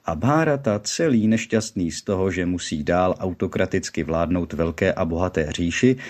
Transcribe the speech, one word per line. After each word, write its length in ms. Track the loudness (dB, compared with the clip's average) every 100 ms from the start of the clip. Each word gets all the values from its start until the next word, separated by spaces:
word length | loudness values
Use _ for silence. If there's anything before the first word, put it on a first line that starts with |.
| -6
A 100 | -2
Bharata, 640 | 2 4 2 2 0 -2
celý 480 | -2 -2 2 4 4
nešťastný 640 | 2 2 -2 -2 -2 -4
z 100 | -4
toho, 300 | -2 0 0
že 140 | 0 -2
musí 380 | -2 -4 -4
dál 320 | 0 2 2 0
autokraticky 840 | -4 -2 -4 0 0 -2 -4 -6
vládnout 500 | -2 0 0 0 -2
velké 400 | -2 -2 0 0
a 120 | 2 0
bohaté 460 | 0 -2 0 -2
říši, 440 | -2 -2 2 2 2 -4